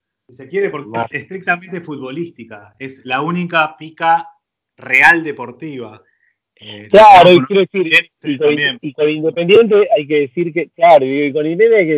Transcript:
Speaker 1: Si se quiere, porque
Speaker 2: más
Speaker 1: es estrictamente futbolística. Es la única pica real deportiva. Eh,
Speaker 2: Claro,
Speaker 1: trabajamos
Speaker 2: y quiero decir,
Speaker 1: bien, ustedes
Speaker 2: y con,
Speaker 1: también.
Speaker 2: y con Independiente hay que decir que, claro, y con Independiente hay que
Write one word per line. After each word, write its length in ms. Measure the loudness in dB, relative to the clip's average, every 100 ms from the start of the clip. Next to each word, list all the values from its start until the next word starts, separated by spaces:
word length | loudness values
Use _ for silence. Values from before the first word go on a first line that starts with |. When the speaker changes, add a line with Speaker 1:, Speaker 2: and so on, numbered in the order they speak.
| _ _ _
Speaker 1:
Si 60 | -20
se 120 | -10
quiere, 220 | -6 -6
porque 180 | -6 -10
Speaker 2:
más 240 | -8 -8
Speaker 1:
es 120 | -10
estrictamente 580 | -14 -10 -6 -6 -8 -14
futbolística. 960 | -12 -14 -12 -12 -12 -14 -20 -20 -20 -18
Es 260 | -18 -16 -8
la 140 | -6
única 540 | -4 -6 -4 -2 -4 -6
pica 520 | -20 -6 -2 -2 -4 _ _ _ _ _
real 440 | -4 2 4 2
deportiva. 800 | -2 -10 -14 -14 -14 -14 -16 -20 _ _ _ _ _ _
Eh, 280 | -20 -20 0
Speaker 2:
Claro, 180 | 6 8
Speaker 1:
trabajamos 280 | 8 8 4
Speaker 2:
y 100 | 2
quiero 160 | -2
decir, 220 | -2 -4
Speaker 1:
bien, 200 | -2 -2
ustedes 320 | -2 _ -8 -2
Speaker 2:
y 20 |
con, 100 | -2
Speaker 1:
también. 300 | 0 -4 -6
Speaker 2:
y 120 | -10
con 160 | -4 -4
Independiente 800 | -2 -6 -4 2 2 4 2 0 -2
hay 120 | -2
que 120 | -2
decir 320 | -2 -6 -6
que, 160 | -6 -10
claro, 360 | 0 4 4 4
y 260 | -2 -4
con 140 | -4 -4
Independiente 320 | 0 2 2
hay 100 |
que 80 | 0